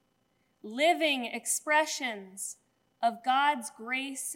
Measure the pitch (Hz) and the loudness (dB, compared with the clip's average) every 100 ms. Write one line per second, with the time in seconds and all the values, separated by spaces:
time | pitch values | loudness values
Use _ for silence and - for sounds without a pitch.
0 | _ _ _ _ _ _ 208 226 311 320 | _ _ _ _ _ _ -8 2 4 4
1 | 311 269 233 233 - - - 302 311 - | 2 0 -2 -6 -4 -4 2 2 2 0
2 | 262 208 190 196 - - _ _ _ _ | -4 -4 -10 -12 -12 -12 _ _ _ _
3 | 233 226 - 262 285 294 220 - 226 262 | -2 -2 0 2 4 2 -4 -12 -6 -6
4 | 269 269 - | -6 -8 -10